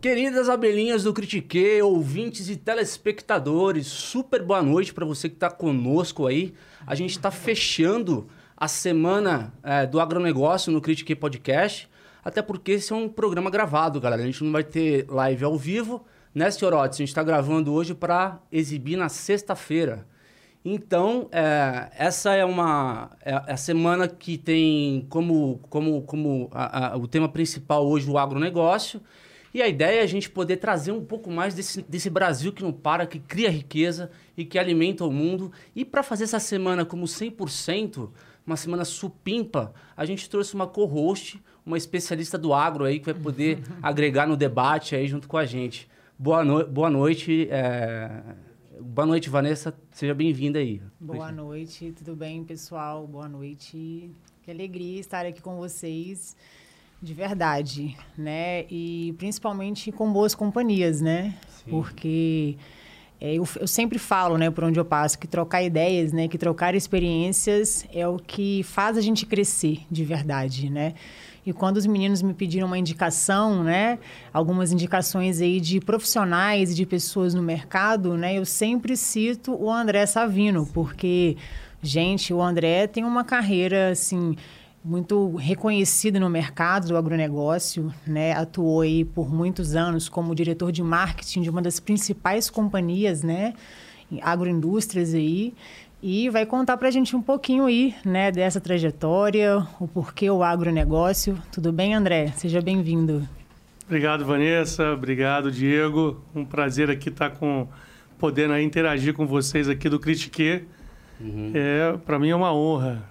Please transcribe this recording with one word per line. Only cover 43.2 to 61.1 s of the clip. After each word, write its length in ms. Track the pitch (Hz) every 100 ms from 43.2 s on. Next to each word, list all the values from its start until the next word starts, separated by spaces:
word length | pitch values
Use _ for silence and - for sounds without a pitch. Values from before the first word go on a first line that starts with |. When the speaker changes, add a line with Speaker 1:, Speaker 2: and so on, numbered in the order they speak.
| 151 127 151 151 131
Speaker 2:
<laughs> 80 | -
Speaker 1:
agregar 460 | 151 147 147 131 151
no 100 | 151
debate 580 | 143 120 131 156 151 139
aí 120 | 139
junto 200 | 143 139
com 80 | 160
a 100 | 143
gente. 420 | 123 123 - - _ _ _
Boa 300 | 135 165 156
no-, 220 | 147 147
boa 240 | 135 165
noite, 560 | 139 143 165 170 160 160
é... 720 | 139 127 123 113 113 110 107 107 95 - - _ -
Boa 280 | 123 117 156
noite, 240 | 165 160
Vanessa. 420 | 139 143 147 160 156 _
Seja 240 | - 143
bem-vinda 460 | 139 160 135 143 147
aí. 200 | 131 101 98 _
Speaker 2:
Boa 180 | 156 - 160
Speaker 1:
Pois 100 | 160
não. 100 | 147
Speaker 2:
noite, 460 | 151 160 - 165 165
tudo 180 | 156 160
bem, 280 | 156 160
pessoal? 640 | 165 165 - 170 151 151 151
Boa 200 | 143 147
noite. 840 | 143 143 143 - 160 160 165 175 165 _ _
Que 80 | -
alegria 480 | 165 190 180 175 185
estar 260 | 190 185 175
aqui 160 | 170
com 160 | 185 180
vocês, 800 | 175 - 165 160 175 190 - - - - - _ _ _
de 120 | 165
verdade, 840 | 156 196 196 165 143 143 135 147 139 - -
né? 480 | 151 156 175 175 170
E 460 | 175 170 170 170 165
principalmente 720 | 190 214 220 196 196 208 -
com 220 | 214 220
boas 240 | 202 208 -
companhias, 640 | 208 214 240 196 175 151
né? 340 | 160